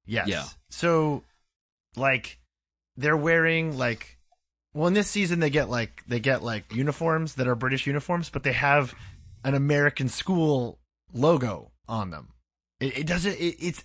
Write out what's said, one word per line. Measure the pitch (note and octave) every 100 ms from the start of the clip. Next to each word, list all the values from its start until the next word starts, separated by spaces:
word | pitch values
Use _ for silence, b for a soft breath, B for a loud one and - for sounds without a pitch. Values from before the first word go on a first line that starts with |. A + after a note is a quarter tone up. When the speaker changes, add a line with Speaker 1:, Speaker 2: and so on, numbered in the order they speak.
Speaker 1:
Yes. | - A2 G2
Speaker 2:
Yeah. | E2+ C2+ - _
Speaker 1:
So, | - E3+ E3 D#3 C#3 - _ _ _ _ _ _ A2+
like, | C3+ B2+ - - _ _ _ _ _ -
they're | D3 D#3
wearing, | D3+ E3 E3 E3 D#3+ C3+
like, | B2 A2 - - _ _ _ _ _
well, | D3+ E3+
in |
this | G3+ G3
season | G#3 F3+ E3+
they | D#3
get, | D3 A2
like, | A#2+ A2 - -
they | B2
get, | C3 B2+
like, | A#2 G#2+ -
uniforms | A2 C#3+ C#3 E3 D#3+ D#3+ C3
that | B2+
are |
British | A#2+ B2+ C3 C#3+
uniforms, | C#3+ - F3 D#3+
but | -
they | C#3
have | A#2 C#3+ C#3+ B2+ - B B - -
an | C3+
American | C#3 C#3+ C#3+ C#3+ - C3
school | - - F3+ D#3 C3+ A#2+ - _ _ _
logo | A#2+ D3 E3+ A2+ E2+ - _ -
on | A2+ F#2+
them. | D#2 B1 - _ _ _ -
It, | C3+ B2+
it | D#3
doesn't, | F3 G3 -
it, | E3+ -
it's, | F3 -